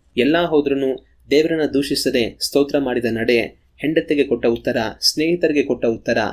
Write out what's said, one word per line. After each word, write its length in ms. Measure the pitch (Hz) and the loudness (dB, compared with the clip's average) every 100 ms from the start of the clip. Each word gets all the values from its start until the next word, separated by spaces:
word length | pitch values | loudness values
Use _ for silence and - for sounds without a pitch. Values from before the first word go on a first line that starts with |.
| _ 120 | _ -2
ಎಲ್ಲ 280 | 131 165 | 2 2
ಹೋದ್ರೂನು 640 | 170 151 143 139 135 127 - _ - | 2 2 2 0 -2 -4 -10 _ 0
ದೇವರನ್ನ 320 | 143 160 160 | 2 2 0
ದೂಷಿಸದೆ 760 | 147 135 139 139 131 127 107 - | 0 0 -2 -2 0 0 -2 -4
ಸ್ತೋತ್ರ 380 | - 143 143 143 | -2 0 2 0
ಮಾಡಿದ 260 | 131 123 | 0 -2
ನಡೆ, 360 | 117 113 117 120 - - _ - | -2 -2 2 2 0 -8 _ -6
ಹೆಂಡತಿಗೆ 480 | 151 160 160 147 | -2 -2 0 0
ಕೊಟ್ಟ 220 | 131 120 123 | 0 0 0
ಉತ್ತರ, 300 | 117 131 120 110 - | 0 -2 -2 -4 -2
ಸ್ನೇಹಿತರಿಗೆ 640 | - - 160 175 160 147 | -2 0 -2 0 0 0
ಕೊಟ್ಟ 240 | 139 123 120 | 0 -2 -2
ಉತ್ತರ, 320 | 110 - 117 104 | -2 -2 -2 -2